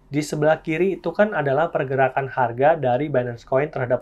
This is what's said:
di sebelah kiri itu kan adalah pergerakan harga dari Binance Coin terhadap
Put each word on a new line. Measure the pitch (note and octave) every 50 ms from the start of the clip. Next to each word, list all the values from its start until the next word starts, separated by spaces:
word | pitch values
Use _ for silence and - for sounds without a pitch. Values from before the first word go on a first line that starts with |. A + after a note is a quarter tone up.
| _ -
di | C#3 D3
sebelah | D3 - - D3+ D3 D#3 D#3 D#3 -
kiri | E3 D#3 D#3+ F3+ G3 F3 -
itu | - E3+
kan | E3 - G#3 G#3+ G3+
adalah | D#3 D3 C#3+ C3 C#3+ E3 E3+ -
pergerakan | D#3 C#3+ B2+ C#3 C3 C3+ B2+ - D3 C#3 B2+
harga | - C3+ B2+ A2+ A2+ A#2+ C#3 D3+ E3+ D#3+
dari | C3+ B2 A#2+ B2+ D3 D#3
Binance | C#3 B2+ B2 B2 A#2 A#2 -
Coin | - C3+ C3 D3 - -
terhadap | C3+ B2+ A#2+ B2+ A#2+